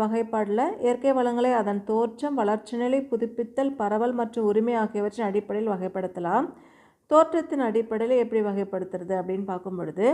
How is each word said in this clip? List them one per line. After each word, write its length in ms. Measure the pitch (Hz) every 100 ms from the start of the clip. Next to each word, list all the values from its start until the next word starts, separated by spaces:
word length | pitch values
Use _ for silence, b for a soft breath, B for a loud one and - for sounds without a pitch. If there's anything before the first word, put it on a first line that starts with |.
வகைப்பாடுல 580 | 220 226 226 226 208 208 294 427
இயற்கை 320 | 240 247 277
வளங்களை 380 | 262 247 240 247
அதன் 300 | 240 202 202
தோற்றம், 540 | 202 220 233 226 294 277
வளர்ச்சி 380 | 208 208 - 240
நிலை, 220 | 247 269
புதுப்பித்தல், 680 | 269 233 226 - 233 - 269 269
பரவல் 400 | 202 214 233 240
மற்றும் 280 | 226 233 214
உரிமை 240 | 208 233
ஆகியவற்றின் 540 | 233 214 208 208 208 214
அடிப்படையில் 440 | 196 202 208 220
வகைப்படுத்தலாம். 760 | 185 185 190 185 180 175 208 311 B B B B B -
தோற்றத்தின் 520 | 302 320 339 320 294 240
அடிப்படையில் 540 | 214 220 214 226 254
எப்படி 180 | 226 220
வகைப்படுத்துறது 720 | 208 196 196 190 185 185 175 185
அப்படின்னு 280 | 180 190 196
பார்க்கும் 320 | 185 190 185
பொழுது, 300 | 165 170 226